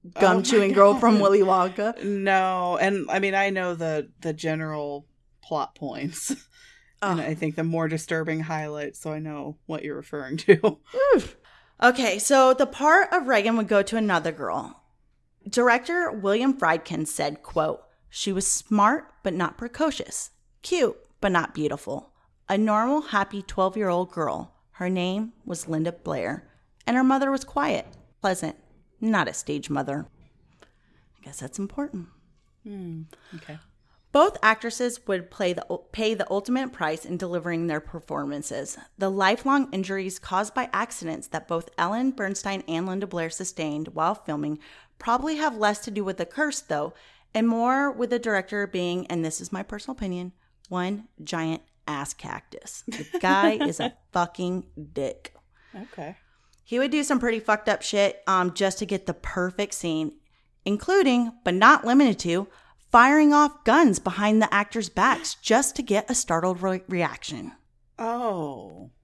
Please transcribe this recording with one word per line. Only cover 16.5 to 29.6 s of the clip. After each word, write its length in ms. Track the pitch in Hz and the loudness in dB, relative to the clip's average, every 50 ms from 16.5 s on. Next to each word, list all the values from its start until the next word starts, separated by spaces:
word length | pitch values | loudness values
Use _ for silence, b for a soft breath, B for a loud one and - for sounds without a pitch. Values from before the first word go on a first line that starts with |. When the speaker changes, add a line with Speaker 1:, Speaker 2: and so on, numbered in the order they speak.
| 262 269 | 2 2
Speaker 2:
Friedkin 480 | 185 165 165 160 - - 170 160 156 | 2 2 2 2 -2 -6 -6 -6 -4
said, 360 | - - - 147 147 147 - | -4 -4 -4 -4 -4 -4 -8
quote, 400 | - - - 165 156 156 - - - _ _ _ _ _ | -14 -4 -2 -2 -2 -2 -4 -8 -12 _ _ _ _ _
"She 240 | - - - 202 | -10 -6 -4 -2
was 140 | 190 190 196 | -2 -2 -2
smart, 680 | - - - - _ 220 208 202 214 269 311 - - _ _ | -2 -2 -4 -2 _ 2 4 4 4 4 0 -4 -12 _ _
but 120 | - 196 170 | -6 -4 -2
not 240 | 180 175 - - - | -2 -4 -4 -6 -10
precocious. 720 | 233 240 240 - 311 311 277 - - - - - - - _ _ _ _ _ _ | -14 -12 -4 -2 -2 0 0 -4 -10 -8 -8 -10 -10 -12 _ _ _ _ _ _
Cute, 340 | - - 349 349 269 208 - - - _ _ _ | -6 -4 0 2 2 0 0 -6 -18 _ _ _
but 120 | - 196 | -2 2
not 220 | 180 170 156 - - | 2 2 0 0 -6
beautiful. 580 | 151 151 147 - - - - 139 143 - _ _ _ _ _ _ _ _ - | -4 -2 -2 -4 -4 -8 -10 -10 -10 -10 _ _ _ _ _ _ _ _ -2
A 80 | 196 202 | 0 0
normal, 420 | 214 220 208 214 226 254 285 311 | 2 2 2 2 2 2 0 -2
happy 400 | 302 - 220 202 196 - - 202 | -2 -2 -2 -2 -2 -2 -6 -12
twelve-year-old 680 | 190 - - - 190 190 190 214 208 185 175 175 185 180 | -12 -8 -2 0 0 0 0 -2 -2 0 0 0 -2 -4
girl. 440 | - 170 156 - 73 85 - - _ _ _ _ | -4 -4 -4 -2 -2 -6 -8 -12 _ _ _ _
Her 160 | _ - 180 180 | _ -8 -4 -2
name 440 | 185 185 175 185 185 208 220 226 - _ _ | -2 -2 -2 -2 -2 -4 -6 -8 -10 _ _
was 240 | - 175 165 - 160 | -10 -10 -10 -6 -4
Linda 240 | 165 156 160 170 | -4 -2 -2 -4
Blair, 560 | 170 - _ - 156 131 82 101 - - b b b b b b b b _ | -6 -8 _ -6 -6 -4 -4 -6 -6 -8 b b b b b b b b _
and 100 | - 240 | 0 2
her 80 | 254 262 | 2 4
mother 260 | 262 269 269 277 269 | 4 2 2 2 0
was 140 | 269 262 269 | -2 -4 -6
quiet, 420 | - - 285 285 302 - - - - - - - _ _ _ | -6 -4 -2 -2 -2 -2 -4 -6 -10 -18 -20 -20 _ _ _
pleasant, 360 | - 196 185 180 - 160 - _ _ _ _ _ _ _ _ _ | -2 -2 -2 -2 -4 -8 -10 _ _ _ _ _ _ _ _ _
not 280 | 220 220 220 190 151 101 | -2 0 2 2 0 -2
a 60 | - | -4
stage 360 | - - - 151 143 | -8 -8 -6 -6 -6